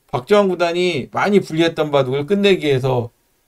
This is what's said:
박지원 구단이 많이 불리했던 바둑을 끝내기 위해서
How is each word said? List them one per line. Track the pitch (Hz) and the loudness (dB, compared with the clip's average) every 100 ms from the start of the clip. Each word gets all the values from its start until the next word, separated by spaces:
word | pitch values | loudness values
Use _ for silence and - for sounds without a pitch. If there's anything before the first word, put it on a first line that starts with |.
| _ | _
박지원 | 135 - 208 196 | -6 2 2 2
구단이 | 175 170 175 180 151 110 | 0 -2 0 -2 -2 -6
많이 | 117 165 202 | -4 0 2
불리했던 | - 156 165 165 156 | 0 0 0 0 0
바둑을 | 143 127 139 147 | 0 0 -2 -2
끝내기 | 202 202 180 151 | 0 2 2 0
위해서 | 131 135 127 113 _ _ _ | 0 0 -2 -4 _ _ _